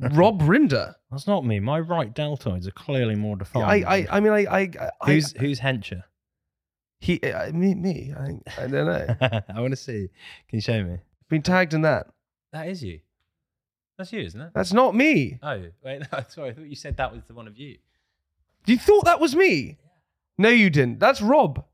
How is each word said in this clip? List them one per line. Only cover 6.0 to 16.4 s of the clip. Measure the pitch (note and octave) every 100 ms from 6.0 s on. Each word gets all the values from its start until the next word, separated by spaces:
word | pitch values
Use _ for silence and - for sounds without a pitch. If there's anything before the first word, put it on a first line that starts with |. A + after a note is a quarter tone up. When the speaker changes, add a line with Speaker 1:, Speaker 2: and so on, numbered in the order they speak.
| - _ _ _ _ _ _ _ _ _
Speaker 1:
He, | - F3
uh, | - F2+ F#2
me, | E3 F#3+ F#3
me. | F#3 D#3 C3 C#3+
I | C#3
think, | - - -
I | A#2+
don't | C#3 D3+
know. | F3 - A2+
Speaker 2:
<laughs> | B2+ A2 - G#2+
I |
wanna | B2+ C3+
see. | - A2 F#2 - - - _
Can | A2+
you |
show | A2+ A2+
me? | F2+ F2 - _ _
Speaker 1:
Been | D#3
tagged | F3+ F#3 E3+
in | D#3
that. | D#3 A2+ - _ _ _ _
Speaker 2:
That | D#3 D#3+
is | F#3
you. | G2+ D#2+ _ _ _ _ _ _ _ _ _ -
That's | F#3
you, | A3
isn't | F2+ G2
it? | E3
Speaker 1:
That's | - F3
not | G#3+ B3+ G#3
me. | D4+ G#3+ B2+ B2+
Speaker 2:
Oh, | D3 G#2+ F2 F2+
wait. | C3 C#3+ D3
<laughs> |
No, | C#3 -
sorry. | E3